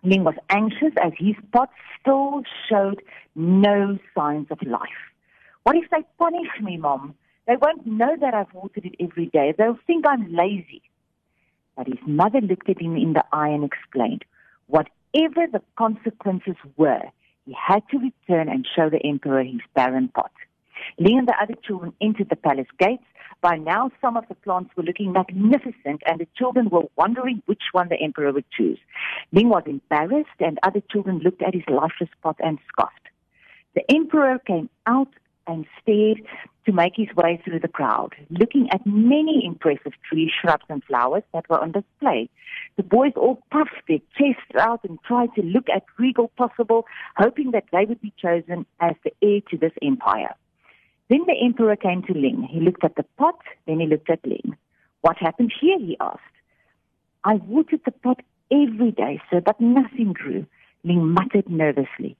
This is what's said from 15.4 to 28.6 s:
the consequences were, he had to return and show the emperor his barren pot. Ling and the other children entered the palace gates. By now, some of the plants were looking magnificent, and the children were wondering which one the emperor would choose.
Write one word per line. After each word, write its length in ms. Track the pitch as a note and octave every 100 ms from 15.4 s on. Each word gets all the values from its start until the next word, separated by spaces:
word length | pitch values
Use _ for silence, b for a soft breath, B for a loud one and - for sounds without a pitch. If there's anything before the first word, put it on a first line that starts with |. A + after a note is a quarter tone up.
| E4+
the 160 | A#3 _ -
consequences 800 | A3+ A3 - - G3+ F#3 - F3 C#3 -
were, 260 | D#3 A#2+ - _ _ _ -
he 60 |
had 360 | C3 - G3+ -
to 80 | C#4
return 500 | B3 - - E3+ D#3
and 180 | C3 B2+
show 240 | - D#3+
the 140 | D#3
emperor 400 | D3 C#3+ C#3+ C3+
his 160 | B2+ B2 -
barren 340 | C#3 B2+ C3 B2+
pot. 240 | - - _ - _ _ B B B
Ling 200 | F3 B3
and 100 | B3
the 120 | -
other 140 | G#3
children 380 | - - F#3+ E3+ -
entered 300 | G#3+ G#3+ G3
the 60 | D#3+
palace 300 | D3+ C3+ B2+ _
gates. 260 | F#3 B3+ _ _ B B
By 160 | F3+ E3
now, 360 | D#3 F#3+ C4 _
some 160 | B3+ A#3
of 100 | A3
the 60 |
plants 360 | F#3 G3+ F#3 F#3 -
were 60 |
looking 300 | E3 F3+ G3
magnificent, 880 | F#3 F#3 F#3 G#3 C#4+ B3+ - - D3 -
and 120 | D#3+
the 80 | E3 -
children 320 | B3+ B3+ A3+
were 200 | E3+ D3 -
wondering 460 | F3+ A#3+ B3+ A#3 -
which 160 | G#3 -
one 180 | F#3 F3
the 120 | E3+
emperor 300 | D#3 - C#3+
would 180 | C#3 -
choose. 280 | -